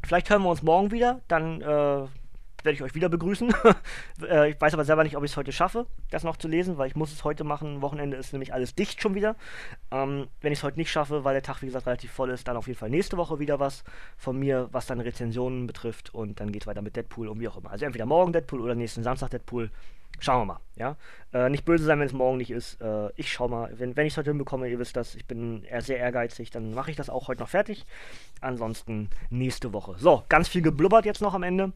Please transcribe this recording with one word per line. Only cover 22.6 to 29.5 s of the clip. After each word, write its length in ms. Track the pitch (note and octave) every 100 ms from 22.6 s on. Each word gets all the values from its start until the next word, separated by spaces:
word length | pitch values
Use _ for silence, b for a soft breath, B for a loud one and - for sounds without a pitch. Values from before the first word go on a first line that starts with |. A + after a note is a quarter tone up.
| - -
Äh, 300 | A2 G#2+ G#2 -
ich 160 | D3+
schau 160 | - B2
mal. 240 | A#2 A#2 A2+
Wenn, 200 | B2 B2
wenn 100 | D3+
ich's 100 | D#3+
heute 140 | D3
hinbekomme, 380 | D3 C3+ C3 B2+
ihr 100 | A#2+
wisst 180 | A#2+ C3
das, 200 | A#2 -
ich 100 | -
bin 380 | A#2 A#2 A2
eher 180 | G2+ A#2+
sehr 160 | A#2 B2+
ehrgeizig, 520 | B2 A#2+ A#2 - A2+
dann 220 | B2 A2
mache 180 | A2+ C#3+
ich 60 | D3+
das 140 | C3+
auch 160 | B2 C3
heute 120 | B2+
noch 80 | A2+
fertig. 360 | F#3 G#3 G#3 - B B B B -
Ansonsten 680 | C3 B2 A2+ A2+ - G#2+ G#2 B B
nächste 440 | A#2+ B2+